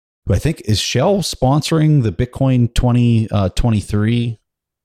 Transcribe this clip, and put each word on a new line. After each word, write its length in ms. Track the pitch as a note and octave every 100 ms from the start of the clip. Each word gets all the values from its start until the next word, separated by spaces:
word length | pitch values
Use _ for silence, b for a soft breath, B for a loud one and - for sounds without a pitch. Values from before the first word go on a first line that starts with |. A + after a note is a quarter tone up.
| _ _ -
who 80 |
I 60 | F#2+
think, 200 | C#3+ E3
is 180 | - G#2
Shell 400 | - A#2+ E3+ G3+
sponsoring 840 | E3 - B2+ D3 - D#3+ D#3 D3
the 80 | A2+
Bitcoin 600 | - - - C3+ B2+ A#2
twenty, 560 | - B2 A#2+ A#2+ A2+ A2
uh, 180 | G#2 G2
twenty-three 880 | - B2 G#2+ - G#2 G#2+ A#2+ A#2+ A2+ _ _ _ _